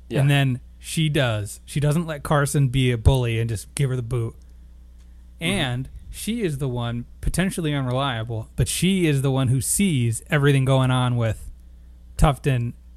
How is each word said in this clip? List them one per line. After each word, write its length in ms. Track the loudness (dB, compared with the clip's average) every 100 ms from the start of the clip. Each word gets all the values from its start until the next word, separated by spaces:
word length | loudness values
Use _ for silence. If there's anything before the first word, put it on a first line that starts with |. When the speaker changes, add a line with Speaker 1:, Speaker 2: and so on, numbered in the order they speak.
| -4
Speaker 1:
Yeah. 120 | 0
Speaker 2:
And 100 | 4
then 300 | 4 2 -2 -8 -18
she 300 | -6 -2 0
does. 520 | 2 0 -2 -6 -12
She 160 | -8 -2
doesn't 260 | 0 0 -2
let 160 | -8
Carson 460 | 0 2 2 2 2
be 240 | 2 2
a 60 | 4
bully 420 | 4 4 2 -2
and 80 | -2
just 260 | -4 -8
give 160 | -6 -4
her 60 | -4
the 60 |
boot. 320 | -4 -4 -6 -10 -20 -20 -20 -20 -20 -20 -20 -20 -20 -6
Speaker 1:
Mm-hmm. 40 | -2
Speaker 2:
And 360 | 0 -2 -4 -8 -14 -16
she 320 | -10 -6 -2
is 160 | -2 -2
the 100 | -4
one 380 | -4 -4 -6 -8 -6
potentially 540 | -4 0 0 -2 -2
unreliable, 760 | -2 -2 -2 -2 -4 -6 -8 -6
but 140 | -2 -2
she 380 | 2 2 2 2
is 140 | 2
the 100 | 2
one 160 | 2 2
who 120 | 0
sees 640 | 0 0 2 2 0 -2 -2
everything 340 | 2 4 4
going 280 | 4 2 4
on 240 | 2 2 0
with 340 | 0 -2 -10 -16 -20 -20 -20 -20 -14 2
Tufton 580 | 2 2 0 0 -2 -8 -18